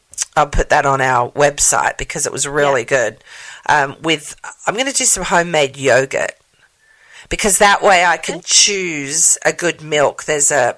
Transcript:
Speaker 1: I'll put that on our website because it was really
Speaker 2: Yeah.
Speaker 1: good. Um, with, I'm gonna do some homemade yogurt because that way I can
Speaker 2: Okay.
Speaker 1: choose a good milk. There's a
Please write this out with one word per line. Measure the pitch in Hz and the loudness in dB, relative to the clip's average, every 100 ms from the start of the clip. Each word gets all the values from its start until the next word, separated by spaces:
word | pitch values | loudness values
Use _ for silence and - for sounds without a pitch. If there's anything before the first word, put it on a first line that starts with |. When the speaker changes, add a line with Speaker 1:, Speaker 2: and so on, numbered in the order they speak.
| _ - - - | _ -12 -6 -2
Speaker 1:
I'll | 147 | 0
put | - 143 | 0 2
that | 143 139 | 2 2
on | 135 | 0
our | 131 123 120 | 2 0 0
website | - 147 147 - 139 - - | 2 0 2 0 0 -2 -4
because | - 156 - | -8 -6 -6
it | |
was | 127 143 | -6 -4
really | 147 143 135 | 0 0 0
Speaker 2:
Yeah. | 113 139 117 | 0 0 0
Speaker 1:
good. | - - - - - - | -6 -20 -20 -20 -10 0
Um, | 147 139 - | 2 0 -4
with, | 160 156 - - - - - | -4 -4 -4 -16 -18 -10 -6
I'm | 196 | -4
gonna | 269 | -2
do | 262 254 | -2 -2
some | 196 | -2
homemade | 175 185 175 160 139 127 | 0 0 2 0 0 0
yogurt | 135 123 139 - - - _ _ _ _ _ _ _ - - | 2 2 2 -4 -6 -8 _ _ _ _ _ _ _ -20 -10
because | - 214 - | -4 0 4
that | 202 202 | 4 4
way | 202 180 175 | 4 4 4
I | 165 | 0
can | - 170 | -4 -10
Speaker 2:
Okay. | - | -2
Speaker 1:
choose | - - 202 180 151 139 160 - - | 2 2 0 -4 -6 -6 -2 0 0
a | 160 | -2
good | 160 170 160 | -2 -4 -4
milk. | 156 151 135 - - | -4 0 0 -2 -4
There's | 151 147 | -2 0
a | 147 120 | 2 0